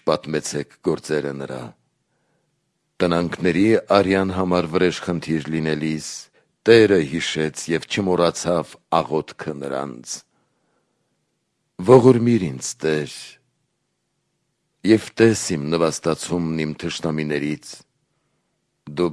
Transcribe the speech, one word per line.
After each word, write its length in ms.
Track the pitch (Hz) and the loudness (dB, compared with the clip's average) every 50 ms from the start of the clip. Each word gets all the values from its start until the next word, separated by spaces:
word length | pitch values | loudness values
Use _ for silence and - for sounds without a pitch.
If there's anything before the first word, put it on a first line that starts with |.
| - | -2
պատմեցեք 720 | - 78 76 - 76 78 76 73 - - 73 71 - _ _ - | -2 -2 -2 -2 -4 -6 -6 -6 -6 -6 -8 -8 -10 _ _ -4
գործերը 460 | 87 80 73 - - 78 73 69 71 69 | -2 -2 -2 -4 -4 -4 -2 -2 -4 -6
նրա։ 300 | 69 69 65 65 65 62 58 - _ _ _ _ _ _ _ _ _ _ _ _ _ _ _ _ _ _ _ _ _ _ _ _ - | -8 -10 -10 -10 -12 -12 -14 -16 _ _ _ _ _ _ _ _ _ _ _ _ _ _ _ _ _ _ _ _ _ _ _ _ -2
Տնանքների 680 | 92 87 85 85 87 82 - - 85 92 82 82 101 110 113 95 - - | -2 0 0 0 -2 -4 -4 -2 -2 0 2 2 4 4 4 2 2 2
արյան 420 | 98 101 98 92 95 95 95 95 92 92 | 2 4 4 4 2 2 0 0 -2 -2
համար 320 | 95 90 90 90 85 80 | 0 0 0 0 0 0
վրեժխնդիր 800 | 78 87 90 90 80 - - - 87 82 - - 82 80 71 76 | 0 2 2 2 0 -2 -4 -6 -6 -4 -4 -4 -4 -4 -2 -4
լինելիս 580 | 78 80 78 80 78 76 76 80 78 78 73 - - - - - _ _ _ _ _ _ _ | -4 -4 -2 -2 -2 -2 -2 -4 -4 -6 -8 -12 -14 -16 -18 -20 _ _ _ _ _ _ _
Տերը 340 | - 117 117 110 101 101 90 78 69 | 6 8 8 8 6 6 2 2 0
հիշեց 560 | 69 82 - - - 78 78 78 76 - - - 85 | -4 -6 -6 -4 -4 -4 -4 -4 -6 -8 -6 -4 -4
և 160 | 80 - - | -4 -4 -4
չմոռացավ 880 | - - 101 92 90 85 87 85 80 - - 85 87 85 78 - - - _ _ - 82 78 | -4 -4 -2 0 2 2 2 2 0 -2 -2 -2 -2 -2 -2 -4 -10 -20 _ _ -2 -2 0
աղոթքը 540 | - 76 78 76 - - - - - 76 71 | 0 -2 -4 -4 -6 -12 -12 -12 -10 -10 -10
նրանց։ 580 | 69 69 67 67 69 71 60 60 - - - - - _ _ _ _ _ _ _ _ _ _ _ _ _ _ _ _ _ _ _ _ _ _ _ _ _ _ _ _ _ _ - 90 101 | -10 -8 -8 -8 -8 -8 -12 -14 -16 -16 -16 -16 -16 _ _ _ _ _ _ _ _ _ _ _ _ _ _ _ _ _ _ _ _ _ _ _ _ _ _ _ _ _ _ -4 4 6
Ողորմիր 580 | 127 131 113 127 127 120 113 120 120 110 92 76 67 | 8 8 8 8 6 6 4 2 2 2 0 -2 -6
ինձ, 180 | 64 - - - - | -8 -10 -12 -10 -4
Տեր, 340 | - 78 78 76 73 67 - - - - - _ _ _ _ _ _ _ _ _ _ _ _ _ _ _ _ _ _ _ _ _ _ _ _ _ _ _ _ _ - | -2 -2 0 -2 -2 -6 -10 -16 -18 -20 -20 _ _ _ _ _ _ _ _ _ _ _ _ _ _ _ _ _ _ _ _ _ _ _ _ _ _ _ _ _ 2
և 200 | 95 110 107 - - | 4 4 4 4 -2
տես 360 | - - 113 113 110 - - - 90 76 | 2 4 4 6 4 2 -2 -4 -4 -4
իմ 120 | 71 76 82 | -2 -2 0
նվաստացումն 920 | 85 82 80 78 - - 82 80 - - - 85 87 85 80 80 80 78 | 0 0 0 0 -2 -2 -2 -2 -2 -4 -4 -4 -2 -2 -2 -4 -4 -4
իմ 100 | 76 76 - | -6 -6 -8
թշնամիներից։ 1000 | - 85 - - - 82 76 78 78 76 73 73 69 76 76 73 - - - - - _ _ _ _ _ _ _ _ _ _ _ _ _ _ _ _ _ _ _ _ | -8 -8 -8 -6 -6 -4 -4 -4 -4 -4 -4 -4 -4 -4 -6 -8 -10 -16 -20 -20 -20 _ _ _ _ _ _ _ _ _ _ _ _ _ _ _ _ _ _ _ _
Դու 240 | - 73 71 87 85 | -12 -4 -4 -2 -2